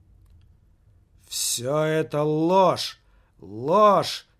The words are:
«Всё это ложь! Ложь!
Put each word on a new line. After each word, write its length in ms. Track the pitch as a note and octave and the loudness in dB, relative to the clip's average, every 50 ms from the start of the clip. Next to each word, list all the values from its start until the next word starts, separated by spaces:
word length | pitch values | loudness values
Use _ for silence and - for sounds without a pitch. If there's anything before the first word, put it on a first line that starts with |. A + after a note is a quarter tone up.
| _ _ _ _ _ _ _ _ _ _ _ _ _ _ _ _ _ _ _ _ _ _ _ _ _ - | _ _ _ _ _ _ _ _ _ _ _ _ _ _ _ _ _ _ _ _ _ _ _ _ _ -12
«Всё 540 | - - - - - A#2+ A#2+ C3+ D3 D3+ | -10 -8 -6 -6 -6 -6 -4 -4 -2 -2
это 400 | D#3 D#3 D#3 D#3 D#3 D#3 D3+ D3 | -2 -2 -2 -2 -4 -4 -4 -2
ложь! 800 | D3+ D3+ D3+ D#3 D#3+ E3+ F#3 G3 F#3 E3 B2+ - - - - _ _ _ _ _ _ _ _ - | -2 -2 0 0 0 2 4 4 4 4 2 -2 -6 -10 -12 _ _ _ _ _ _ _ _ -20
Ложь! 880 | - F#2 G#2 A2 B2+ D3+ F#3 G#3+ G#3+ G#3 F#3+ D#3+ C3 - - - - _ _ | -20 -16 -14 -8 -2 0 4 6 6 6 6 4 0 -2 -8 -12 -14 _ _